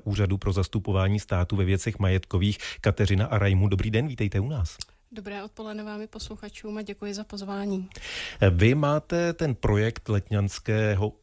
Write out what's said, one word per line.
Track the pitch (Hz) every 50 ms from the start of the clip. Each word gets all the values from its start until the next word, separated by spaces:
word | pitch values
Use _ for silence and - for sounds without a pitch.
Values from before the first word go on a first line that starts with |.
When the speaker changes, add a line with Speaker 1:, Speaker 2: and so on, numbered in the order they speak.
| -
Speaker 1:
Úřadu | 107 98 95 104 90 98 95
pro | - 104 87
zastupování | 98 92 - - 110 95 - 95 95 95 98 104 107
státu | - - 101 90 90 - -
ve | 98 95
věcech | 92 98 92 - 117 - -
majetkových | 101 95 92 92 - - - 92 92 104 104 - - - - -
Kateřina | - 107 98 - 104 95 98 90 87
Arajmu. | - - 104 101 101 95 92 98 104
Dobrý | 95 92 92 110
den, | 107 110 135 156
vítejte | 127 - 113 101 - 101
u | 95 131
nás. | 156 123 87 80 - - - _ - _ _ _
Speaker 2:
Dobré | 247 220 190 202 202 202 196
odpoledne | 220 _ - 220 214 214 214 214
vám | 214 214 208
i | 214 214
posluchačům | - 220 - - 214 208 - 202 - - - 214 208 214
a |
děkuji | 208 202 202 - 208 208 202
za | 202 214
pozvání. | - - 202 196 196 202 196 202 202 196 190 185 185 - - - - - - - - - - - 98
Speaker 1:
Vy | 87 85 101 117 131
máte | 151 151 143 147 151 - - 170 170 170 170 170
ten | - 165 147 123
projekt | - - - 104 104 107 113 113 - - -
Letňanského | 107 101 - - 110 101 101 101 - - - - 110 107 107 107 104 95 104 107 - _